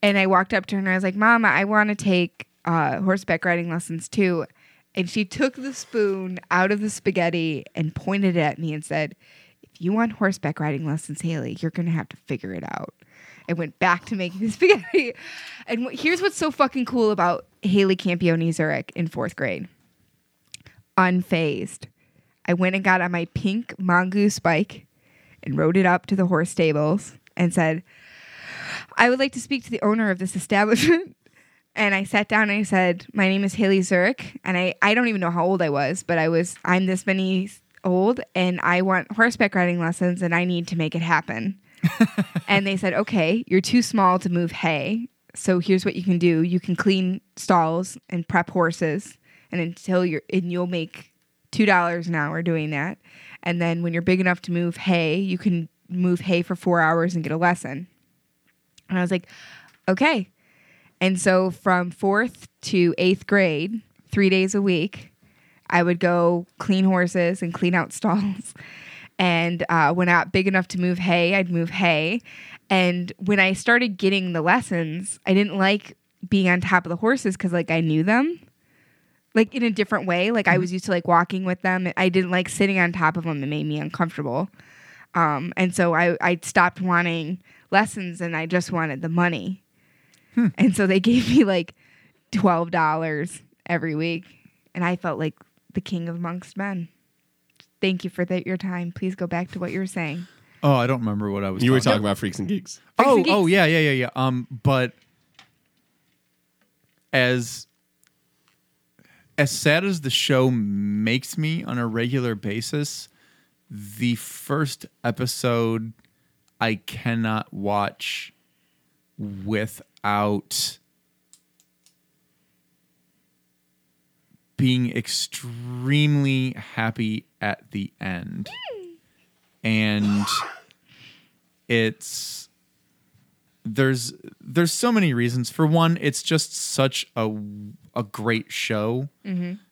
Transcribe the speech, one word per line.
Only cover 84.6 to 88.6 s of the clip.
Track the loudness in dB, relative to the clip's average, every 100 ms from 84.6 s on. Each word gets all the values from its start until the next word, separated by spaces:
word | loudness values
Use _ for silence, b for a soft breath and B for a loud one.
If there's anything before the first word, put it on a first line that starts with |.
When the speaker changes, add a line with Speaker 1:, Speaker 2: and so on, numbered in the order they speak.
| B B B B B
Speaker 1:
Um, | 0 2 0 -4 -2
and | -2
so | 2 2
I, | 4 2 2
I | 0 -2
stopped | -2 2 2 2
wanting | 0 0 0 -2 -4 -8 b b b
lessons | 0 0 -4 -10 -6
and | -6
I | -6 -2
just | -2